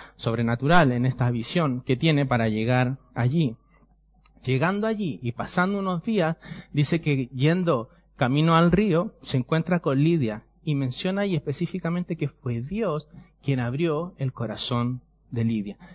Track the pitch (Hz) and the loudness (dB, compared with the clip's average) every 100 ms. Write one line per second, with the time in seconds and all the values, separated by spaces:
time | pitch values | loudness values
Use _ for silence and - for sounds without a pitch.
0 | - - 117 113 117 117 139 175 139 120 | -20 -8 -4 0 0 0 4 6 6 2
1 | 127 123 120 120 110 175 151 123 - 123 | 0 0 -2 -2 -2 0 0 -2 -2 0
2 | 165 147 135 117 113 107 113 127 127 135 | 2 2 2 2 2 0 2 2 2 -2
3 | _ - 123 160 139 110 _ _ _ _ | _ -2 0 2 0 -2 _ _ _ _
4 | _ _ _ _ 127 131 165 202 220 220 | _ _ _ _ -2 0 0 0 -2 -2
5 | 185 98 120 - 104 185 185 202 190 175 | -4 -4 -6 -6 -4 0 0 0 -2 -4
6 | 233 214 160 160 - - - 139 147 165 | -2 0 0 -2 -10 -18 -6 -2 0 0
7 | 156 135 123 127 147 180 170 127 113 _ | 0 -2 -2 0 2 2 2 0 -2 _
8 | _ - 123 143 160 165 170 185 214 165 | _ -2 0 4 4 6 6 4 2 2
9 | 220 - - 131 - 160 - 175 156 135 | -2 -8 -4 -2 0 -2 0 0 0 2
10 | 156 170 113 107 _ _ 160 139 135 - | 4 4 0 -4 _ _ -4 -2 -2 -4
11 | 185 196 202 165 - 135 170 185 165 175 | -4 -2 0 -2 -4 -4 -4 -4 -4 -4
12 | 175 165 143 - 123 117 131 202 202 151 | -4 -4 -6 -6 -6 -6 -6 -4 -2 -4
13 | - - - _ - 131 120 139 170 151 | -8 -20 -20 _ -2 -2 -2 -2 0 -2
14 | 180 - 135 - 110 104 - 123 120 127 | -4 -6 -6 -4 -8 -6 -4 -2 -2 -4
15 | _ _ - 117 113 110 101 95 - | _ _ -10 -2 -2 -2 -6 -12 -18